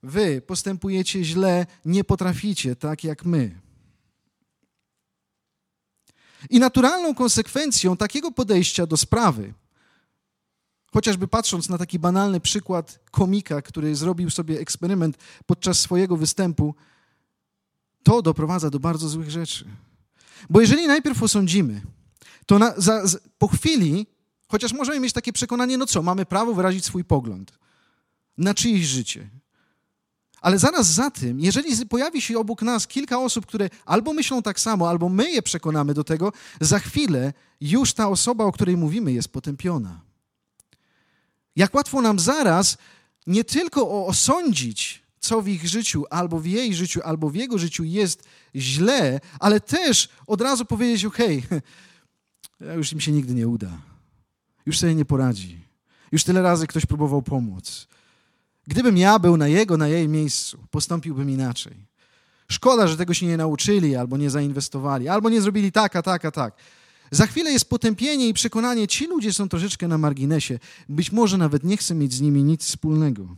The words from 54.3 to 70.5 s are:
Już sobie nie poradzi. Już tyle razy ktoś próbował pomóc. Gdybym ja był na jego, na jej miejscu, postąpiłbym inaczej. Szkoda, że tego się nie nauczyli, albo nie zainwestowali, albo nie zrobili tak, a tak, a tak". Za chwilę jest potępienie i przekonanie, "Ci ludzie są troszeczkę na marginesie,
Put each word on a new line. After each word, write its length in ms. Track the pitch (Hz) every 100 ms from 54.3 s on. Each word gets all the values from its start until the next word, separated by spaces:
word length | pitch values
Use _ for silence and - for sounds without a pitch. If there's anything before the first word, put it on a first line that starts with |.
| _ _ _ -
Już 140 | 151
sobie 160 | 175 160
nie 100 | 143
poradzi. 540 | 139 131 107 92 85 82 _ _ _ _
Już 120 | 160
tyle 180 | - 185
razy 260 | 180 175 160
ktoś 180 | 165 -
próbował 360 | 151 147 143
pomóc. 640 | 127 139 117 92 - - - _ _ _ _ _ _ _ -
Gdybym 300 | 151 247 185
ja 220 | 185 214
był 180 | 175 170
na 100 | 143
jego, 300 | 165 214 160
na 100 | 151
jej 200 | 165 156
miejscu, 500 | 156 151 - - - -
postąpiłbym 580 | 151 - 170 156 135 143
inaczej. 560 | 131 131 120 - 98 101 _ _ _ _ _ _
Szkoda, 360 | - 254 247 190
że 100 | 160
tego 160 | 175
się 120 | 170 180
nie 120 | 165
nauczyli, 580 | 160 147 - 208 160 127
albo 220 | 123 135
nie 120 | 143
zainwestowali, 760 | 139 143 139 139 135 139 135 127
albo 220 | 202 220
nie 120 | 226
zrobili 300 | 202 208 196
tak, 240 | 208 208 180
a 60 |
tak, 240 | 170 175 156
a 60 |
tak". 240 | 151 120 - - _ _ _ _
Za 160 | 139 214
chwilę 240 | - 330
jest 180 | 262 -
potępienie 580 | 247 226 208 277 294 240
i 60 |
przekonanie, 540 | 202 233 220 240 240 208
"Ci 200 | - 311
ludzie 260 | 349 214
są 160 | 190 196
troszeczkę 380 | 175 196 - 170
na 100 | 160
marginesie, 640 | 151 139 139 156 -